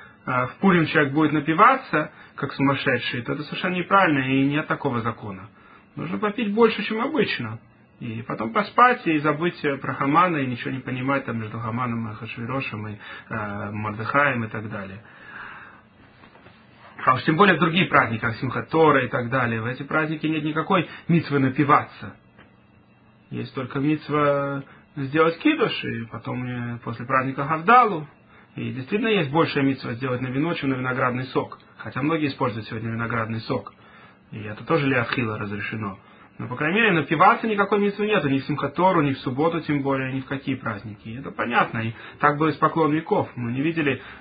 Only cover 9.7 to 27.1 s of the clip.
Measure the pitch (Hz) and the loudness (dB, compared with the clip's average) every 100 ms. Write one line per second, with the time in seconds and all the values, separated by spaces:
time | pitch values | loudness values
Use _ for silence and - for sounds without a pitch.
9.7 | 139 151 147 139 156 180 151 131 120 139 | -2 -4 -2 2 4 4 2 -2 -4 -6
10.7 | 131 127 127 131 139 127 117 107 123 113 | -6 -4 -4 0 -2 -2 -6 -6 -6 -4
11.7 | 117 123 117 110 107 113 120 117 135 131 | -2 -2 -2 -6 -8 -12 -10 -6 -6 -6
12.7 | 107 107 104 - - - 113 104 101 101 | -8 -8 -10 -14 -16 -10 -8 -6 -8 -8
13.7 | 107 107 104 110 139 143 123 113 110 104 | -6 -6 -6 0 2 2 0 -4 -6 -8
14.7 | 101 95 98 - - - - - - - | -10 -10 -14 -18 -20 -20 -18 -16 -18 -20
15.7 | - _ _ - - - - - - - | -20 _ _ -20 -20 -20 -20 -20 -20 -20
16.7 | - - - - 127 - 156 202 156 170 | -20 -20 -4 0 2 2 4 6 6 2
17.7 | 175 170 143 113 110 117 110 131 120 - | 2 4 4 2 0 -4 -2 -4 -4 0
18.7 | 160 156 139 123 127 117 131 120 113 113 | 4 6 6 2 -2 -2 0 0 -2 -4
19.7 | 127 139 156 156 156 156 156 151 156 156 | -6 -2 -2 0 -2 -2 -2 -2 -2 0
20.7 | 190 - - - 170 - 139 131 131 143 | 0 0 -6 2 2 2 2 2 2 4
21.7 | 135 117 - 101 - _ - - _ _ | 4 2 -12 -16 -18 _ -20 -20 _ _
22.7 | _ _ _ _ _ - 123 120 139 120 | _ _ _ _ _ -12 -10 -8 -8 -6
23.7 | 139 147 151 - 151 143 143 139 139 139 | -2 0 0 0 2 4 2 0 -6 -10
24.7 | - - 147 135 156 160 - 302 302 196 | -18 -14 -8 -2 4 4 4 2 2 0
25.7 | - 123 117 117 120 127 123 123 123 120 | -2 -6 -6 -8 -10 -8 -6 -4 -6 -6
26.7 | 120 117 113 117 | -8 -8 -8 0